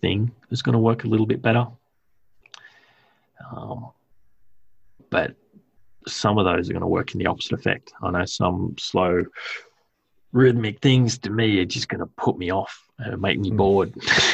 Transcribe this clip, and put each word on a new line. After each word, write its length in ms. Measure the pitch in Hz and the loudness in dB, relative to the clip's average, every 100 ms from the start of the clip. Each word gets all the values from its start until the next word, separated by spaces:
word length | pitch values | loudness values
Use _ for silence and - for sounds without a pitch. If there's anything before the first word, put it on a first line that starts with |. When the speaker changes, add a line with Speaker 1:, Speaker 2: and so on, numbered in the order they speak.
Speaker 1:
thing 300 | 90 95 117 - _ | -2 0 -2 -4 _
is 120 | 127 | -4
gonna 160 | - 117 | 0 2
work 260 | 113 117 | 4 2
a 40 | 117 | 0
little 180 | 110 110 | 0 0
bit 140 | 117 | 0
better. 240 | 117 117 120 - _ _ _ _ _ _ _ - - _ _ _ _ _ _ _ 131 | 2 2 0 -6 _ _ _ _ _ _ _ -20 -20 _ _ _ _ _ _ _ -16
Um, 400 | 127 110 110 117 - _ - - _ - - - - - - _ | -14 -12 -14 -14 -20 _ -20 -20 _ -20 -20 -20 -20 -20 -20 _
but 240 | - - - _ - _ _ - - - | -2 -2 -8 _ -20 _ _ -20 -20 -14
some 320 | - 110 104 | -2 2 4
of 60 | |
those 240 | 92 87 90 | 4 2 0
are 40 | |
gonna 160 | 90 90 | -4 -2
work 240 | 90 90 | -2 -2
in 40 | 98 | -2
the 80 | 92 | -2
opposite 260 | 90 - | -2 -4
effect. 400 | - - 95 - - | -4 -2 -4 -6 -8
I 80 | 90 | -4
know 140 | 87 | -2
some 500 | 95 - 92 90 90 82 | -4 -2 0 0 -4 -6
slow 460 | - - 92 90 87 - - - - _ _ _ _ _ _ | -4 0 2 0 -2 -8 -12 -14 -16 _ _ _ _ _ _
rhythmic 480 | 123 127 120 107 104 | 4 4 4 0 0
things 380 | 139 127 120 107 | 4 4 4 0
to 120 | 104 | -4
me 280 | 107 113 101 | 0 2 2
are 40 | |
just 240 | 90 120 - | 0 -4 -6
gonna 180 | - - | -6 -8
put 300 | - - - | -4 -2 -2
me 120 | 87 | -2
off 300 | 95 95 - _ - | -2 -4 -10 _ -12
and 220 | 107 95 | -10 -4
make 180 | 98 - | -2 0
me 120 | 98 | 0
Speaker 2:
Hmm. 60 | 107 | 2
Speaker 1:
bored. 380 | 98 98 90 - - - - | 4 4 2 -4 0 2 2